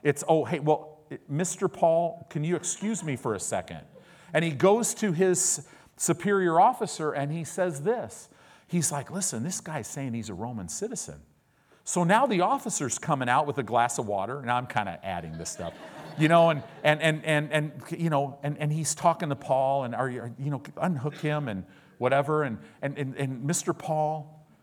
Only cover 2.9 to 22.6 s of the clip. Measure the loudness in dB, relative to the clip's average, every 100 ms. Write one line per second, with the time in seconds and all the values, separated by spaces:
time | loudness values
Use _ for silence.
2.9 | -4 -4 -4 -2 -2 -2 -4 -4 -12 -14
3.9 | -20 -20 -20 -4 0 0 4 4 6 2
4.9 | 0 0 2 4 4 2 0 -6 -20 -20
5.9 | -6 0 0 2 2 4 6 6 4 -4
6.9 | -2 -4 -2 -2 -4 -6 -2 -2 0 -2
7.9 | -2 -4 -12 -20 -20 -20 -20 _ 0 0
8.9 | -2 -6 -6 -4 -4 -4 -6 -8 -8 -8
9.9 | -6 -6 -6 -6 -8 -8 -8 -8 -6 -6
10.9 | -8 -10 -14 -20 _ _ _ _ _ -4
11.9 | 0 4 4 4 4 2 0 -2 -4 -2
12.9 | -4 -2 0 4 2 2 -2 0 2 2
13.9 | 0 -2 -2 -2 -4 -2 -2 0 -2 -2
14.9 | -4 -6 -6 -6 -8 -8 -8 -10 -10 -16
15.9 | -16 -12 0 6 8 8 4 -4 0 4
16.9 | 4 4 2 2 0 2 0 -2 -6 -10
17.9 | -4 0 0 0 -4 -6 -4 -2 -2 -2
18.9 | 0 2 2 -2 -4 0 2 2 0 -2
19.9 | -2 -2 -4 -8 -6 -4 -6 -8 -4 -2
20.9 | 0 -4 -4 -2 -2 -2 -6 -8 -16 -20
21.9 | _ 4 4 4 2 0 -4